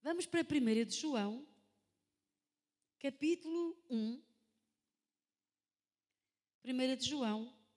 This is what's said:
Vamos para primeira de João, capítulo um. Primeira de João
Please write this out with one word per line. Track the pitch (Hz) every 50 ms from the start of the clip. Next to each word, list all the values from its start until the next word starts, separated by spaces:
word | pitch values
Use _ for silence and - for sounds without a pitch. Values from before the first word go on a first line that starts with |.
Vamos | _ 277 339 349 349
para | - - 339 320
primeira | - 302 294 247 226 220 226 233
de | - -
João, | - - 311 285 226 202 202 214 247 294 - - _ _ _ _ _ _ _ _ _ _ _ _ _ _ _ _ _ _ _ _ _ _ _ _ _ _ _ _ _
capítulo | - 277 269 - 285 311 339 349 - 311 330 339 339 339 330 - _ _
um. | 254 226 214 220 233 277 - _ _ _ _ _ _ _ _ _ _ _ _ _ _ _ _ _ _ _ _ _ _ _ _ _ _ _ _ _ _ _ _ _ _ _ _ _ _ _ _ _ _ _ _ _ _ _
Primeira | _ 240 254 254 254 254 262 254
de | 254 247
João | 294 294 254 220 208 220 220 247 - _ _ _ _